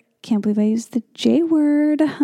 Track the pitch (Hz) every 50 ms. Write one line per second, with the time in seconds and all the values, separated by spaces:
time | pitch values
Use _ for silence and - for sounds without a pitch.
0 | - _ _ _ - - 226 208 202 214 208 214 214 214 220 226 226 - - 240
1 | - _ _ - - 233 226 285 339 330 320 302 294 294 294 294 302 302 302 294
2 | 311 285 - -